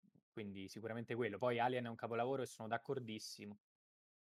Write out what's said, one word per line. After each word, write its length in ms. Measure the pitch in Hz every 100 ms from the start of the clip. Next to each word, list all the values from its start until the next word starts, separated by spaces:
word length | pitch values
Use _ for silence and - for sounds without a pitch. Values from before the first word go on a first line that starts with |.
| _ - _
quindi 360 | - 104 98 95
sicuramente 460 | 110 107 113 113
quello. 220 | 117 117 101
Poi 200 | 123 120
Alien 260 | 123 127
è 40 | 120
un 80 | 117
capolavoro 460 | 113 117 123 135
e 40 | 123
sono 220 | - 110
d'accordissimo. 920 | 117 - 131 117 110 - - 104 104 _ _ _ _ _ _ _